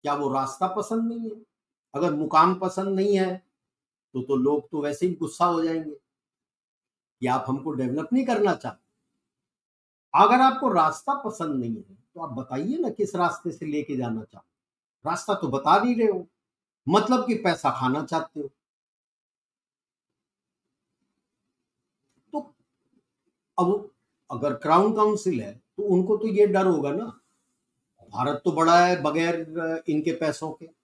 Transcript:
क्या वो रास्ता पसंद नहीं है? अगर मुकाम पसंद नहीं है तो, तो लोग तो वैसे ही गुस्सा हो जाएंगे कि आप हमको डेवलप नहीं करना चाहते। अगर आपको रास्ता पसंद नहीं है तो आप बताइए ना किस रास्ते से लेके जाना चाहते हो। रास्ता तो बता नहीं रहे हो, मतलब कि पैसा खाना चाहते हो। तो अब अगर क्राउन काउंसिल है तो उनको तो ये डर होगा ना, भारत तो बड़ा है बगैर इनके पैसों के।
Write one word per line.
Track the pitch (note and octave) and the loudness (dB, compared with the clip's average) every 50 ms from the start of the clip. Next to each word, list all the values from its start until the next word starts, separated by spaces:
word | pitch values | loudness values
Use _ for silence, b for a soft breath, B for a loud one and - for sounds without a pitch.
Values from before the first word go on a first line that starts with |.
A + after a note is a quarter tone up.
| - | -2
क्या | D3 C#3+ | -2 -2
वो | D3 C#3+ C3 | -2 -2 -2
रास्ता | C3 C3+ C3+ - - - F#3+ F#3 F#3 | 0 -2 -2 -4 -4 -4 -4 -2 -2
पसंद | G#3 G3 - A3+ A3+ A3+ A3+ | -6 -4 -2 -2 -2 -2 -4
नहीं | A#3 A#3 A3+ A3 | -6 -6 -8 -10
है? | G#3+ - - _ _ _ _ _ _ _ _ _ - | -12 -14 -18 _ _ _ _ _ _ _ _ _ -4
अगर | - F3 E3 D3 | -2 -2 0 0
मुकाम | D3+ D#3 - - D#3 E3 F#3 F#3 | -2 -4 2 4 4 6 6 4
पसंद | F#3 F#3+ F3+ - F#3+ F#3+ G3 G3 | 0 -4 -4 -4 -4 -4 -2 0
नहीं | F#3+ G3 G#3 G3+ F#3+ | 0 2 2 4 2
है | F#3 F3+ F3+ F#3 _ _ _ _ _ _ _ _ _ _ _ _ _ _ - | 2 0 -2 -8 _ _ _ _ _ _ _ _ _ _ _ _ _ _ -8
तो, | B2+ | -8
तो | B2+ B2+ C#3 | -2 0 0
लोग | C3 B2+ C#3 D3 D3 D3 - | 2 2 2 2 0 -2 -4
तो | - D3+ | -6 -4
वैसे | C#3+ D3 C#3+ - F3+ | -4 -4 -2 -2 -2
ही | F#3 E3+ | -2 -2
गुस्सा | - E3 D3+ - - F3 | -2 -6 -8 0 0 2
हो | F3 E3+ E3 E3 | 2 2 0 0
जाएंगे | E3 E3 E3 D#3 D3+ | -2 -2 -4 -6 -8
कि | D3 - _ _ _ _ _ _ _ _ _ _ _ _ _ _ _ _ _ _ _ _ _ _ _ _ B2+ | -14 -16 _ _ _ _ _ _ _ _ _ _ _ _ _ _ _ _ _ _ _ _ _ _ _ _ -4
आप | B2 B2+ C3 - B2 | -2 -2 -2 -2 -4
हमको | C3 C#3 - D#3+ | -6 -4 -4 -6
डेवलप | C#3 B2 C3 B2 C3 D3+ E3 - | -4 -4 -4 -2 -2 -4 -2 0
नहीं | A#3+ B3+ B3+ | 0 0 2
करना | B3+ A#3 G3+ G#3 G3 E3+ | 2 0 2 2 2 0
चाहते। | - - A#2+ - _ _ _ _ _ _ _ _ _ _ _ _ _ _ _ _ _ _ _ _ _ _ _ _ _ _ _ - | 0 -6 -12 -12 _ _ _ _ _ _ _ _ _ _ _ _ _ _ _ _ _ _ _ _ _ _ _ _ _ _ _ 4
अगर | D#3 G3+ G#3+ B3 B3+ | 6 6 6 6 6
आपको | C4 C4 C4 C4+ C#4 B3 | 6 4 4 2 -2 0
रास्ता | G3 E3+ D#3 D#3 - - - C#4 A3+ - | 2 4 2 2 0 -4 -6 -6 -6 -4
पसंद | - G#3 - - E3 D#3 C#3+ B2+ | -6 -10 -8 -6 -6 -4 -4 -4
नहीं | B2 A#2 A2+ | -4 -6 -6
है | G#2 F#2+ _ F#2+ _ _ _ _ | -8 -10 _ -20 _ _ _ _
तो | E3+ | -14
आप | E3 D3 A#2+ C3 | -12 -10 -10 -12
बताइए | B2 - B2 C3+ D#3+ A3 C#4+ E4+ | -10 -8 -8 -6 -4 -4 -4 -2
ना | E4 A3+ | -4 -4
किस | - - G3+ F#3+ - | -2 -4 -6 -4 -2
रास्ते | F3+ F3 E3 - - _ F3 | -2 -2 -2 -2 -6 _ -10
से | D#3+ - E3+ | -10 -8 -8
लेके | D#3 D3 D3 - - C#3 | -6 -6 -6 -4 -4 -6
जाना | B2+ B2 A#2 A2+ A2 | -6 -4 -4 -6 -8
चाहते | G#2+ _ - F#2+ | -10 _ -20 -20
हो। | _ _ _ _ _ _ _ _ _ _ _ _ - D3+ | _ _ _ _ _ _ _ _ _ _ _ _ -6 -6
रास्ता | E3+ - - - G3 | -6 -4 -2 -4 -2
तो | - F3 C3+ | -2 -2 -2
बता | B2 C3+ - D3+ F3 G3+ | -2 0 4 4 4 6
नहीं | A3 B3 A#3+ | 4 2 0
रहे | A3+ A3+ | 2 2
हो, | G#3+ G3 F3+ - _ _ _ _ _ _ _ _ _ _ _ _ | 2 0 -2 -6 _ _ _ _ _ _ _ _ _ _ _ _
मतलब | C3 F3 G#3+ G#3+ - B3+ B3 B3+ | 2 2 2 4 4 0 0 0
कि | B3 A3 | -2 -4
पैसा | - - F3+ E3 - - C3+ A2+ A2+ | 0 0 0 0 0 -2 -2 -2 0
खाना | B2+ B2+ C3 D3+ D#3 | -2 -2 -2 -2 -4
चाहते | - E3 D#3+ D#3+ - _ D3+ | -4 -4 -4 -4 -6 _ -12
हो। | C#3 C3+ _ _ _ _ _ _ _ _ _ _ _ _ _ _ _ _ _ _ _ _ _ _ _ _ _ _ _ _ _ _ _ _ _ _ _ _ _ _ _ _ _ _ _ _ _ _ _ _ _ _ _ _ _ _ _ _ _ _ _ _ _ _ _ _ _ _ _ _ _ _ _ _ _ _ _ G#3+ | -12 -12 _ _ _ _ _ _ _ _ _ _ _ _ _ _ _ _ _ _ _ _ _ _ _ _ _ _ _ _ _ _ _ _ _ _ _ _ _ _ _ _ _ _ _ _ _ _ _ _ _ _ _ _ _ _ _ _ _ _ _ _ _ _ _ _ _ _ _ _ _ _ _ _ _ _ _ _
तो | G#3+ D4 - - _ _ _ _ _ _ _ _ _ _ _ _ _ _ _ _ _ _ _ _ _ - | -10 -10 -10 -10 _ _ _ _ _ _ _ _ _ _ _ _ _ _ _ _ _ _ _ _ _ 0
अब | - F3 G#3 G3+ - - _ _ _ _ _ _ _ _ | 2 2 2 -2 -4 -10 _ _ _ _ _ _ _ _
अगर | C#3 A#2 C#3+ C#3+ B2 | -8 -4 -4 -4 -4
क्राउन | - - D3+ D#3+ F3+ G3+ A3 G#3 | -2 2 4 4 6 6 4 4
काउंसिल | G#3+ G#3+ G#3+ G#3+ G#3 - F#3 D#3 A#2 | 2 2 2 2 0 -2 -2 -2 -2
है | G#2 G2+ | -4 -8
तो | G#2+ - _ _ _ - G#3 | -14 -18 _ _ _ -6 0
उनको | G#3 F#3 F#3 F#3 G3 G#3+ | 2 2 2 4 2 0
तो | G#3+ A3+ G#3+ | 0 0 -2
ये | F#3+ G3+ G#3 | 4 4 4
डर | G3 - F#3+ F#3+ | 6 6 2 4
होगा | F#3 E3+ D3 C#3 C#3+ | 4 2 2 0 -2
ना, | D3 G3 A#3 A#3 - _ _ _ _ _ _ _ _ _ _ _ _ _ _ _ _ _ - - | -4 -4 -6 -8 -14 _ _ _ _ _ _ _ _ _ _ _ _ _ _ _ _ _ -20 -12
भारत | - A2+ B2+ C#3 C#3+ - _ | -6 -4 -2 -2 -2 -2 _
तो | F3+ | -2
बड़ा | D3+ D#3 D#3+ E3 E3+ F3 F3 | 2 2 4 6 8 8 6
है | F3+ F3+ F3 | 6 4 2
बगैर | C#3 D3+ C#3+ E3 E3 E3+ E3 E3 E3 D#3 D#3+ E3+ E3 D#3+ E3 D#3+ - - | 0 0 0 2 0 0 0 -4 -6 -8 -8 -6 -4 -4 -4 -4 -4 -2
इनके | D3+ D3+ D3+ E3+ | -2 0 0 -2
पैसों | D#3+ E3 E3 D3+ C#3 - D#3+ D#3+ | -4 -2 -2 -4 -4 -4 -8 -10
के। | D#3 _ E3 E3 _ _ | -10 _ -18 -20 _ _